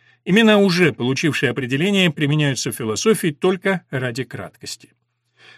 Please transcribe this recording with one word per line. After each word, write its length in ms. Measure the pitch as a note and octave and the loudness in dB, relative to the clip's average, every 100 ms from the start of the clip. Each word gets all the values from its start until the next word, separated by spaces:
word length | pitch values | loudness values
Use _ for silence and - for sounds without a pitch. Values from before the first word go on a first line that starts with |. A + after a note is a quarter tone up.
| _ _ - | _ _ 0
Имена, 320 | G#3 A3 G#3 | 4 6 6
уже 340 | G3 F3 D#3+ | 4 4 2
получившие 560 | - B2 C3 D#3+ - B2+ | 0 -2 -2 -2 0 -2
определение, 600 | A#2+ B2 C3+ F#3+ G3 F3+ | -2 -4 -2 0 2 0
применяются 640 | D3+ C#3+ D3+ D3 A#2+ B2 | 0 0 0 0 -2 -6
в 40 | - | -6
философии 520 | A2 G#2 A3+ - E3+ | -6 -2 0 0 -2
только 580 | - F3+ F#3+ F#3+ F3+ - | -2 -2 0 -2 -4 -6
ради 360 | C3+ B2+ A#2 | -6 -6 -6
краткости. 680 | A#2+ G#2+ F#2+ _ - - - _ _ _ _ _ - | -10 -12 -16 _ -16 -16 -20 _ _ _ _ _ -20